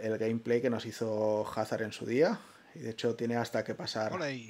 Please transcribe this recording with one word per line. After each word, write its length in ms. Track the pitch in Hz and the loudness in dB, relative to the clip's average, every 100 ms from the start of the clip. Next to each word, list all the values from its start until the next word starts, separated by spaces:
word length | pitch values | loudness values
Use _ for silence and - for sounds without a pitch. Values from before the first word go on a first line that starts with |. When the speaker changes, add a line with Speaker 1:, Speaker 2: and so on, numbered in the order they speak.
Speaker 1:
el 160 | 110 107 | -2 0
gameplay 420 | 110 113 120 120 | 2 0 2 2
que 80 | 127 | 4
nos 160 | 110 | 0
hizo 640 | 113 - 113 107 107 107 107 | -4 -4 -2 2 2 2 0
Hazard 260 | 113 107 107 | -2 0 -2
en 120 | 107 | -2
su 120 | - | -4
día, 340 | - 123 180 220 - - - | 0 4 4 4 -6 -20 -20
y 60 | - | -10
de 100 | 113 | -8
hecho 240 | 113 117 | -2 -2
tiene 220 | 113 117 117 | 0 0 0
hasta 280 | 117 113 | 0 -2
que 100 | 110 | -2
pasar, 380 | 110 - 110 110 | -4 -4 -2 -2
Speaker 2:
Ole. 320 | 180 147 131 | -2 -4 -4